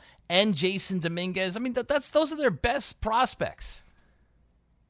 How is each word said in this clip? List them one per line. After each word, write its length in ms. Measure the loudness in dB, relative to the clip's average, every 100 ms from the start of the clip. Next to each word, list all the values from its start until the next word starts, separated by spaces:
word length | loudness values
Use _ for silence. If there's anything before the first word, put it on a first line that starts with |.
| -6 -18 0
and 260 | 4 4 4
Jason 440 | 2 0 -2 -2
Dominguez. 580 | -2 -2 -4 -2 -2 -2
I 20 |
mean, 140 | -4
that, 140 | -2 0
that's, 240 | 0 2
those 200 | 2 2
are 60 | 2
their 140 | 0
best 500 | 2 0 0 -4 -6
prospects. 840 | -2 2 0 0 -6 -6 -10 -10 -16 _ _ _ _ _ _ _ _ _ _